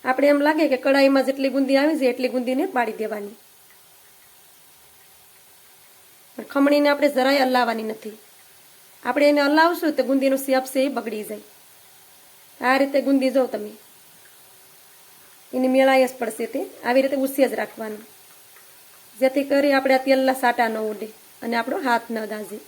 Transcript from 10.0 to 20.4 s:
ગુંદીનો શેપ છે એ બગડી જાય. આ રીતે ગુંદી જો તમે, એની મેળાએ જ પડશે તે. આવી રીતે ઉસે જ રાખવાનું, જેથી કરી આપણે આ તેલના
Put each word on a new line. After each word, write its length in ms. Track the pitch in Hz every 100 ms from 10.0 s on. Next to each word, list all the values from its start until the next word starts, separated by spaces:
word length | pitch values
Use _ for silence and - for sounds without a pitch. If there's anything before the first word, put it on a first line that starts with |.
ગુંદીનો 340 | 233 269 269 269
શેપ 280 | 269 262 262
છે 140 | 269
એ 100 | 269
બગડી 340 | 233 226 214
જાય. 220 | 185 208 - - - - - - - - - - - -
આ 160 | 247 269
રીતે 220 | 277 277
ગુંદી 300 | 269 277 262
જો 140 | 254 240
તમે, 260 | 214 208 220 - - - - - - - - - - - - - - - - -
એની 220 | 254 262 262
મેળાએ 320 | 269 262 254
જ 60 | -
પડશે 260 | 247 - 226
તે. 160 | 269 381 -
આવી 180 | 233 254
રીતે 160 | 269 277
ઉસે 260 | 262 277 254
જ 60 |
રાખવાનું, 500 | 214 214 - 220 214 226 - - - - - - - - - - 214
જેથી 260 | 262 269
કરી 280 | 277 277 285
આપણે 240 | 269 269 262
આ 100 | 262
તેલના 360 | 262 262 262